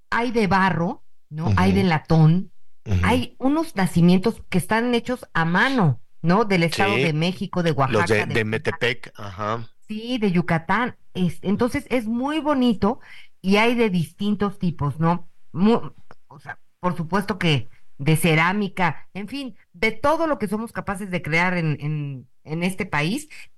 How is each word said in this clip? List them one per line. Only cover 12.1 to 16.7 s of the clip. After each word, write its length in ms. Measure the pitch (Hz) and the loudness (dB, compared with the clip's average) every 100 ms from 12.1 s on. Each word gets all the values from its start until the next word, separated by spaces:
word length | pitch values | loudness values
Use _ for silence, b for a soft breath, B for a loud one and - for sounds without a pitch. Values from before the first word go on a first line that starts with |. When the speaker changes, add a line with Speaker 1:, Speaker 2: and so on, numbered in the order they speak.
| 240 269 311 | -4 -2 -2
Speaker 1:
bonito 600 | 294 269 247 185 196 262 B B B - | 0 2 2 2 0 -2 B B B -6
y 160 | 185 208 | 2 4
hay 180 | 233 240 | 4 4
de 140 | 220 | 2
distintos 680 | 180 147 - 208 208 202 196 | 2 -2 -4 -2 0 -2 -2
tipos, 420 | 175 - 143 151 | -4 -2 -4 0
¿no? 300 | 165 180 - - - | 0 0 -4 -14 -12
Mu-, 400 | 156 208 233 151 - - - - | 2 4 4 0 -10 -16 -16 -18
o 120 | 143 | -18
sea, 200 | - - - | -16 -16 -20